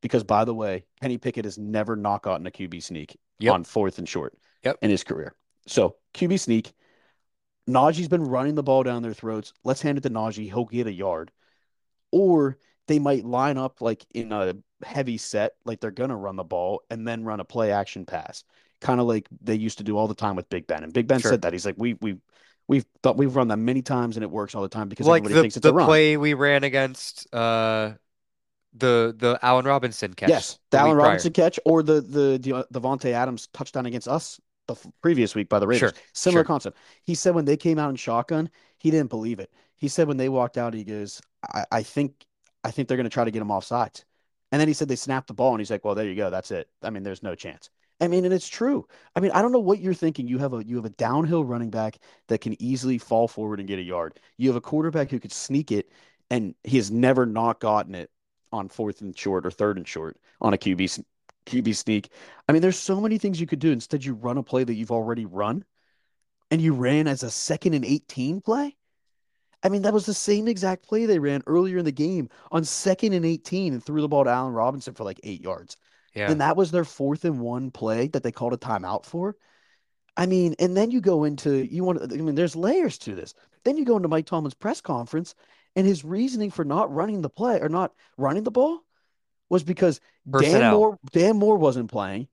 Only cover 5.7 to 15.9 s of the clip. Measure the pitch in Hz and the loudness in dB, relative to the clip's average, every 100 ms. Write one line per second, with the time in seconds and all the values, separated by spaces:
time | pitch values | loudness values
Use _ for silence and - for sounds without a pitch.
5.7 | - 92 - _ - 175 190 - 113 110 | 2 2 0 _ -4 0 0 2 0 0
6.7 | _ _ _ _ _ _ _ _ _ - | _ _ _ _ _ _ _ _ _ -2
7.7 | 131 147 160 170 175 147 127 139 151 139 | 4 4 2 -2 -2 0 -2 -2 -2 2
8.7 | 135 127 120 117 107 113 110 - _ - | 2 2 -4 -6 -8 -8 -8 -10 _ -4
9.7 | 135 151 143 139 113 110 104 104 107 117 | -2 -2 -2 -4 -4 -4 -6 -8 -6 -4
10.7 | 120 113 90 95 82 80 _ _ _ _ | -4 -4 -4 -4 -4 -8 _ _ _ _
11.7 | _ _ _ _ 330 196 165 139 135 _ | _ _ _ _ 4 6 4 4 -2 _
12.7 | _ - 151 143 139 110 123 135 131 131 | _ 0 2 4 0 0 0 0 0 -4
13.7 | _ 117 110 _ 117 110 107 95 95 _ | _ -4 -4 _ -10 -6 -2 -2 -4 _
14.7 | _ - 143 131 113 - 104 110 - - | _ -10 -6 -4 -6 -4 -2 -2 -4 -10
15.7 | 110 113 | -8 -8